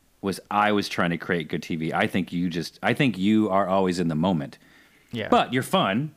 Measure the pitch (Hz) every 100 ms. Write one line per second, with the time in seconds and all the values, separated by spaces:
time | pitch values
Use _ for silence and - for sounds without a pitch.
0 | _ _ 98 87 - 101 107 104 95 -
1 | 87 85 - 87 76 82 - 82 80 78
2 | 107 98 80 87 90 85 80 - 101 120
3 | 135 92 101 110 107 95 92 98 92 87
4 | 82 78 92 82 - - - - _ _
5 | _ 117 98 240 - 127 - 190 107 110
6 | 151